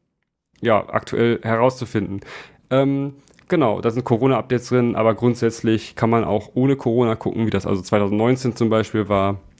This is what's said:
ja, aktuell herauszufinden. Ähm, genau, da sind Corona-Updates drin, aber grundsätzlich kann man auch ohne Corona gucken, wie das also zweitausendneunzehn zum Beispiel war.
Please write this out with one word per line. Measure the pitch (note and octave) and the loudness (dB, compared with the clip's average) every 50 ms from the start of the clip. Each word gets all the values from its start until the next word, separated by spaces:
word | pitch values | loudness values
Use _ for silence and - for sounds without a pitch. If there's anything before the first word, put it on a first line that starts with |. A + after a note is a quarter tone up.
| _ _ _ _ _ _ _ _ _ _ _ _ | _ _ _ _ _ _ _ _ _ _ _ _
ja, | A#2 A#2 A2 G2 - - | -2 0 0 0 0 -2
aktuell | - G#2+ - - - - A#2 A#2 A#2 - - | -4 -6 -4 -4 -2 0 2 2 0 0 -2
herauszufinden. | A2+ A2+ A2+ A#2+ C3 B2+ - A#2+ - - A2 G2 F#2 G2 G2 - - - - - - - _ _ - | -2 0 2 2 2 0 -2 -6 -6 -4 -4 -4 -4 -6 -10 -12 -14 -18 -18 -20 -20 -20 _ _ -2
Ähm, | C3 C3+ C#3 C#3 C#3 C#3 C#3 C#3+ C#3 - _ - - _ _ - | 0 2 2 2 0 -2 -4 -6 -8 -12 _ -20 -20 _ _ -2
genau, | F3+ E3 C#3 A2 G#2 F2+ | 0 2 2 2 0 0
da | - A#2 | -2 -2
sind | A2+ B2+ B2 | -2 -2 0
Corona-Updates | - B2 G#2+ C3 C3+ C3+ A2 - - B2+ A#2+ B2 - | 0 2 2 4 2 2 0 0 -2 -2 -4 -2 0
drin, | B2 B2 A#2+ A#2+ G#2+ | 0 2 2 2 2
aber | - A2 A2+ G#2+ | 2 2 2 2
grundsätzlich | G2 A#2+ B2 A#2+ B2 A#2 A2+ A2 - - A2+ A2 G#2+ - - - | 2 2 0 2 2 0 -2 -2 -2 0 0 0 0 -2 -6 -6
kann | - A#2+ A2+ | -2 0 2
man | A#2 A2+ A2 | 2 2 2
auch | - G2+ G#2 - - - | 0 -2 -2 -4 -4 -2
ohne | B2+ B2+ C3+ C#3 | 0 2 2 2
Corona | C3+ - B2 A#2 B2 B2 A2+ - | 0 0 0 2 2 2 2 0
gucken, | - - - - - A2+ | -2 -4 -4 -2 -2 0
wie | G#2+ | 0
das | G2+ G2 - | 0 -2 -2
also | E2+ G2+ F#2+ | -2 -2 -2
zweitausendneunzehn | F2+ - A2 G#2 G2+ G2 G#2 G#2 A2+ A#2+ C3 B2+ B2+ B2 A2 | -2 0 0 0 2 2 0 2 2 2 2 0 -2 -4 -2
zum | - A#2+ A2 | 0 0 2
Beispiel | A2 A2 G#2 - - A2 G#2 G2+ | 2 2 0 0 -2 -4 -2 0
war. | G#2 G2 G2 G2 G2 F#2+ - - _ | 0 0 0 0 -2 -4 -8 -18 _